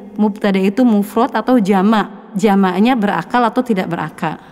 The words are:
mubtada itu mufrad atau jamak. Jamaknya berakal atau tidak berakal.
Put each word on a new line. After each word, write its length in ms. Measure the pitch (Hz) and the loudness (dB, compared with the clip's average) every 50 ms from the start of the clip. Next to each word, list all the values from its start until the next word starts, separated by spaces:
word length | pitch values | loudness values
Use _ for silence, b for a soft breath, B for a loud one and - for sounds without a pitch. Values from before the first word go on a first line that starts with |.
| - - - - | -6 -14 -4 -2
mubtada 400 | 208 214 202 - - 208 196 196 | -2 -2 -2 0 -2 0 0 2
itu 240 | 190 196 196 254 262 | 0 0 0 2 2
mufrad 480 | 247 214 202 202 202 - 233 240 277 | 2 4 2 0 0 0 -2 -2 0
atau 240 | - 226 220 - 254 | -2 -4 0 2 2
jamak. 800 | 247 202 175 208 190 180 208 226 208 190 - - - - - - | 2 2 2 2 2 4 2 2 2 0 -4 -8 -18 -18 -10 -6
Jamaknya 640 | 196 208 214 196 196 196 185 180 185 214 247 269 240 | -2 0 2 2 4 2 2 2 2 2 2 2 0
berakal 480 | 202 202 196 165 165 - - 240 240 220 | 0 -2 -2 -4 -6 -2 0 0 0 0
atau 160 | 226 254 254 | 0 -2 -2
tidak 240 | 254 226 190 175 170 | -2 -2 -2 -2 -4
berakal. 560 | 165 175 - 160 - - - 156 165 - B B | -4 -6 -6 -8 -8 -6 -8 -6 -8 -8 B B